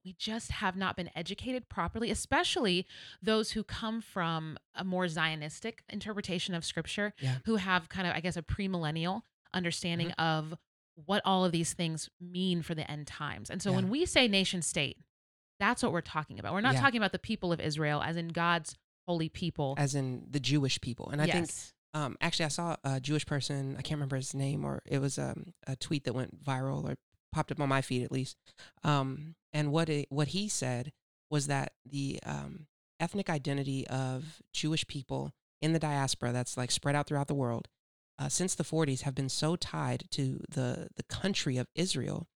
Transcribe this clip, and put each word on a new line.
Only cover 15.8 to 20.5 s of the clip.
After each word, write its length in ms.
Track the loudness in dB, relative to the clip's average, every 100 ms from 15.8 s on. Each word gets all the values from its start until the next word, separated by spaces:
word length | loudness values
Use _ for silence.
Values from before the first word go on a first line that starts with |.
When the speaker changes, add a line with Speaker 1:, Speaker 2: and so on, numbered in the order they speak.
Speaker 1:
what 100 | 2
we're 100 | 0
talking 360 | -2 -4 -4 -6
about. 160 | -2
We're 80 | 2
not 140 | 4 6
Speaker 2:
Yeah. 60 |
Speaker 1:
talking 160 | 6 4
about 120 | 2
the 40 | 0
people 340 | -4 -2 0
of 80 | 0
Israel 440 | 0 0 2 2
as 120 | 0 -2
in 120 | -2
God's 480 | 0 4 2 0 -14 _ _ 0
holy 200 | 0 0
people. 440 | -2 -2 0 0 2
Speaker 2:
As 160 | 2 2
in 320 | 0 -2 -4
the 100 | -2
Jewish 400 | 4